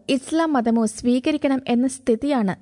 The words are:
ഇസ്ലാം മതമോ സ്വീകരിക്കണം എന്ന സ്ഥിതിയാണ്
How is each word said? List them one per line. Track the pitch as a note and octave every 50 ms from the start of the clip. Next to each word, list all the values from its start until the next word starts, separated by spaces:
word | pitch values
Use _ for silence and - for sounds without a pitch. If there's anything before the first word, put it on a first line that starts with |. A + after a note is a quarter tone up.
| - -
ഇസ്ലാം | C4+ C4 C4+ - - D#4+ E4 D#4+ D4+
മതമോ | C4 A3+ A#3+ A3+ A#3 A3+ G#3+
സ്വീകരിക്കണം | - - - A#3+ A#3+ B3+ B3+ D#4 D#4 D4 - C#4+ C4+ C4 C4
എന്ന | - A#3+ A#3+ B3 C4
സ്ഥിതിയാണ് | C4 - - - A3+ A3 C#4 C#4+ D4 B3+ A3 F#3+ E3+ -